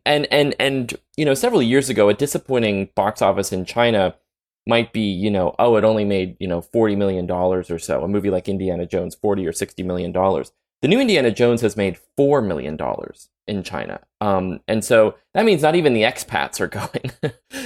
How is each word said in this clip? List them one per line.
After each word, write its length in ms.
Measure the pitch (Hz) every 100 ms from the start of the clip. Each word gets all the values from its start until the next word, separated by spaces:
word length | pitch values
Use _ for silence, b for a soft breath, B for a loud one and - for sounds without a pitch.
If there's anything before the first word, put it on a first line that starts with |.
| -
And, 220 | 147 147
and, 260 | 143 147 -
and, 340 | 135 135 120 - _ -
you 80 |
know, 100 | 151
several 280 | 135 240 220
years 280 | 117 135 127
ago, 200 | 110 104
a 40 |
disappointing 760 | 107 147 165 - 127 110 101 98 -
box 260 | 101 -
office 320 | 98 98 98
in 100 | 92
China 500 | 90 - 120 107 92 - _ _ _ _ -
might 240 | 117 113
be, 180 | 113 104
you 220 | 90 104
know, 240 | 98 90 -
oh, 200 | 120 110
it 80 | 110
only 180 | 110
made, 320 | 101 98 92 85
you 80 | 92
know, 100 | 87
forty 380 | - 113 110 101
million 280 | 98 95 90
dollars 460 | 90 92 92 87
or 80 | 82
so, 240 | - 67
a 60 | 82
movie 200 | 101 98
like 200 | 92 95
Indiana 360 | 98 95 87 87
Jones, 300 | 92 87 -
forty 320 | 104 98 82
or 60 |
sixty 300 | - 98 -
million 280 | 92 90 87
dollars. 400 | 90 95 82 - _ _ _
The 80 | 156
new 100 | 226
Indiana 320 | 262 175 123
Jones 300 | 101 120 117
has 160 | 110 107
made 200 | 98 85 _ -
four 240 | 143 147
million 340 | 104 78 67 78
dollars 540 | 65 50 - - - _ -
in 180 | 104
China. 360 | 90 73 50 50 _ -
Um, 400 | 104 95 92 87 -
and 160 | 110 -
so 300 | 117 107 - _
that 100 | -
means 180 | 226 175
not 140 | 151 170
even 180 | 151
the 100 | 117
expats 580 | 110 - - 87 69 -
are 60 | 92
<laughs> 0 |
going. 440 | 104 120 - 127 - 151 - _ 277